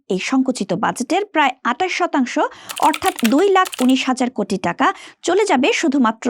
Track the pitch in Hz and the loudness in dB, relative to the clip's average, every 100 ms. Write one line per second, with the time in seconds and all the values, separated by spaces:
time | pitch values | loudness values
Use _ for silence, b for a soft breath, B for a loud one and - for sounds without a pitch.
0 | _ 185 - 262 262 - 202 175 180 190 | _ -6 0 0 0 -2 -4 -2 -2 -4
1 | - 339 415 320 277 262 - 240 370 - | -4 -4 -2 0 0 -2 -6 -4 -4 -2
2 | 339 311 247 294 480 B B B 302 302 | -2 0 0 -2 -4 B B B 0 0
3 | 392 370 226 277 403 370 370 - 254 262 | -4 0 2 2 4 2 0 0 2 2
4 | - 254 247 - 202 190 175 170 302 370 | 0 -2 -2 -4 -4 -4 -4 0 -2 -2
5 | B B - 370 392 285 294 480 330 285 | B B -2 0 2 2 2 0 0 2
6 | 226 220 247 | 0 0 -4